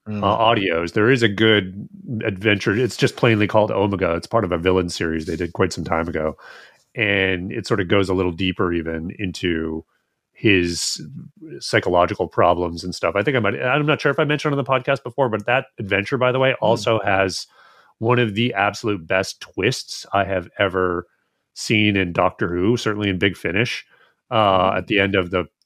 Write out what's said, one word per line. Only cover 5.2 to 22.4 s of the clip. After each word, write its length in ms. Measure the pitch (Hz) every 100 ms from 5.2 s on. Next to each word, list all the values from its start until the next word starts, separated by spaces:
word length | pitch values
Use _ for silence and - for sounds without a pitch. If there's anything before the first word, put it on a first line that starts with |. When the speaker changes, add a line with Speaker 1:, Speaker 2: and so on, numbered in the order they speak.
| 80
Speaker 2:
they 100 | 82
did 160 | 85
quite 200 | - 95
some 120 | -
time 240 | 85 82 82
ago. 280 | 80 78 76 - - - _ _
And 580 | - 107 101 95 92 92
it 140 | 117 98
sort 140 | 107
of 80 | 87
goes 200 | 101 95
a 60 |
little 180 | 92 90
deeper 400 | 85 92 87 90
even 380 | 85 80 82 82 -
into 680 | 101 82 90 82 80 80 - _ _ _ _
his 680 | - 113 95 87 85 - - - 135 - - 160 -
psychological 680 | - 113 98 87 87 104 87
problems 540 | - 90 87 87 85
and 100 | 92
stuff. 200 | 82 90 95
I 60 |
think 140 | 98 131
I 40 |
might, 200 | 101 -
I'm 240 | 127 143 151
not 140 | 143
sure 100 | 147
if 80 | 139
I 60 |
mentioned 300 | 147 151 151
on 40 | 143
the 60 |
podcast 380 | 131 131 127 135
before, 260 | 131 123 127
but 180 | 107 107
that 200 | 127 135 -
adventure, 400 | 98 98 104 131
by 140 | 127
the 60 | 127
way, 140 | 131
Speaker 1:
Mm. 40 | -
Speaker 2:
also 380 | 110 113 110 110
has 420 | 101 95 95 85 - _ - _ _ -
one 200 | 113 123
of 160 | 117
the 180 | 101 120
absolute 520 | 98 101 101 113 101 80
best 340 | 95 95 -
twists 680 | - - 98 135 - - -
I 120 | 101
have 240 | 95 95 85 -
ever 480 | 98 92 92 87 - _ _ _ _
seen 420 | - - 113 104 98
in 160 | 90
Doctor 360 | 85 90 -